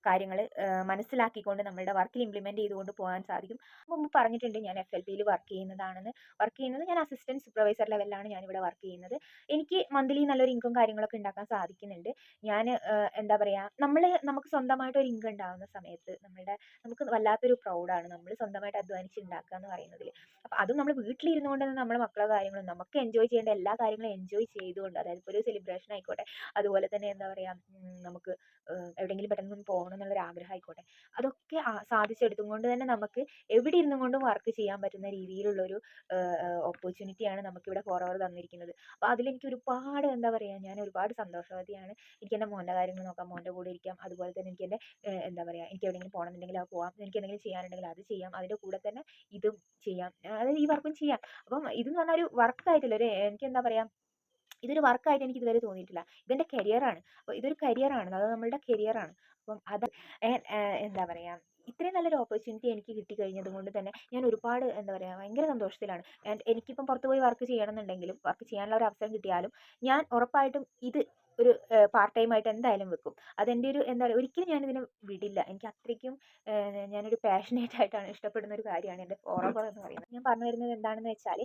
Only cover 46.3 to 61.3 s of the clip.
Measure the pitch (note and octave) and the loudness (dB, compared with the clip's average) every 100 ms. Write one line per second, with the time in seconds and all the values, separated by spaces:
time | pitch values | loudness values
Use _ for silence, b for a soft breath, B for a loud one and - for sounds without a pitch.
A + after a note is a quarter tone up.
46.3 | F3+ F3+ F#3 F3+ F3 F3 F3+ G3+ G3+ G3 | -8 -10 -8 -6 -6 -6 -8 -6 -6 -6
47.3 | G3+ G#3+ F#3 F3+ F#3 F3+ E3+ G3+ G3+ F#3 | -8 -8 -8 -10 -10 -12 -12 -10 -10 -10
48.3 | F#3 F#3 G#3 G3 F#3+ G#3 A3 D#4 b b | -10 -8 -8 -8 -8 -6 -8 -12 b b
49.3 | G3+ G#3 G#3 _ _ - F#3 F3+ - F3+ | -4 -2 -2 _ _ -8 -6 -6 -10 -8
50.3 | G#3+ B3 D4+ D4 D4 D#4 D#4 D4 C4 - | -2 2 4 4 4 0 -2 0 0 -2
51.3 | B B B3+ D4+ A2+ A#3+ E4 E4 E4 E4+ | B B -6 -4 -4 -2 0 2 4 4
52.3 | A#3 A#3 B3 - D#4+ C4 G#3+ A#3 G3 G#3 | 6 4 4 6 6 6 2 2 2 0
53.3 | G#3 C4+ B3+ B3 A3 A3 _ _ _ _ | 0 -4 0 2 2 0 _ _ _ _
54.3 | _ - - A#3+ D4+ C#4+ A#3+ - C#4+ C4 | _ -20 -10 -2 6 8 8 6 4 4
55.3 | B3+ A#3 A#3 A#3 F#3 F#3 F3+ E3+ b b | -2 2 4 2 -4 -8 -10 -10 b b
56.3 | C4+ D#4+ C4 G3+ A3+ C4+ F#3 - b b | 0 0 0 2 4 4 0 -6 b b
57.3 | - B3+ D4+ C#4 A#3 C4+ C4 F3+ F#3+ G#3+ | -4 -2 0 2 4 2 2 -2 0 0
58.3 | A3+ A#3 C#4 - A3 G#3+ A3+ E3+ F3 b | 0 -2 -4 0 0 2 -2 -4 -12 b
59.3 | b - G#3+ - G3+ - - B B A3+ | b -14 -14 -8 -4 -4 -8 B B 0
60.3 | A#3+ - G#3+ G#3 F3+ G#3 F#3+ F3 E3+ F3 | 0 -2 -2 0 0 -2 -2 -4 -4 -10